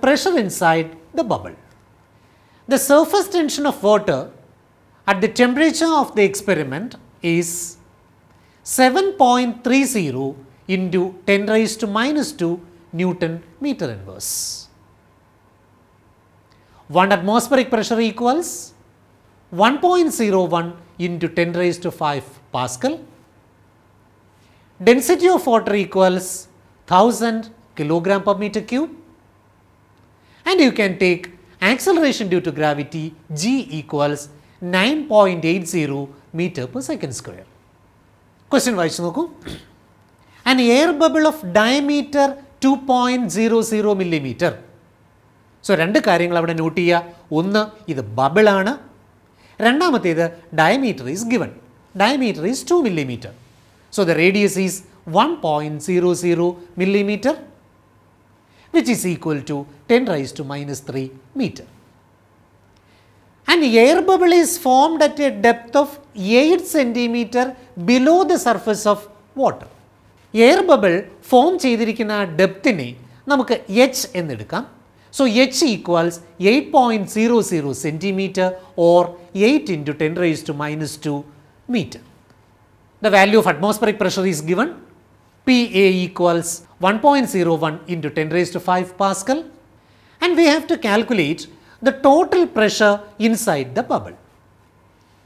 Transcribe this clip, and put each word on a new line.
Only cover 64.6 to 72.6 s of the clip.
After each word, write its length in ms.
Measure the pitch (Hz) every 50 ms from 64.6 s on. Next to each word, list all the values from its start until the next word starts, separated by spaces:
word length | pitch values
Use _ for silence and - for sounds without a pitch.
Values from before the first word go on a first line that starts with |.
| -
formed 360 | 262 254 262 277 320 330 311 311 294
at 100 | 294 285 285 269
a 20 | 220 202 202
depth 280 | 233 233 233 - - - 277 294
of 80 | 277 - - - _ - 214 185 190 226 247
eight 220 | 285 311 359 349 349 - -
centimeter 720 | 311 269 240 226 240 240 233 233 240 233 233 247 247 254 269 262 - - - - 180 170 180
below 280 | 247 254 254 294 330 359 381 294 339
the 60 | 311 - 247
surface 360 | 226 190 - 226 214 - - 208 208
of 60 | 202 - - - _ _ _ - 269 269
water. 260 | 208 131 - - - - - _ _ _ _ _ _ _ _ _ _ - 220 226
എയർ 160 | 247 320 392 392 359
ബബിൾ 220 | 302 240 202 190 170 180 202 - - - - -
ഫോം 240 | - 247 262 339 381 359 -
ചെയ്തിരിക്കുന്ന 500 | 262 233 214 233 214 226 226 233 208 214 208
ആ 40 | 202 180 156 156
ഡെപ്തിനെ 480 | 185 185 190 -